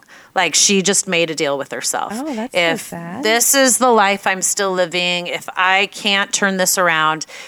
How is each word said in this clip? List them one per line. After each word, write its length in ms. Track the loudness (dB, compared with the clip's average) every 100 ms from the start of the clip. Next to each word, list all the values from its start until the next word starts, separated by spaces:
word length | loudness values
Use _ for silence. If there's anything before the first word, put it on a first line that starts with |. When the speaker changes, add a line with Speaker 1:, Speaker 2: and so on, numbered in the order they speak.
| -20 -20 -6 -2
Speaker 1:
Like, 200 | 0 2
she 260 | 2 2
just 260 | 2 0 0
made 220 | 0 0
a 60 | 0
deal 240 | -2 -2
with 120 | -6
herself. 400 | -8 -6 -6 -6 -6
Speaker 2:
Oh, 180 | -6
that's 200 | -6 -4
so 60 | 0
Speaker 1:
"If 220 | 0 -2
Speaker 2:
sad. 420 | -6 -12 -10 -4
Speaker 1:
this 300 | 0 2 2
is 240 | 4 4 4
the 140 | 4
life 340 | 4 4 2 -2
I'm 160 | -2
still 300 | -2 -2 -2
living, 560 | 0 0 0 -2 -2 -4
if 200 | -8 -8 0
I 300 | 2 2 0
can't 420 | -4 0 0 0
turn 240 | 0 0 0
this 180 | 0 2
around 480 | 2 2 0 0 -8 -16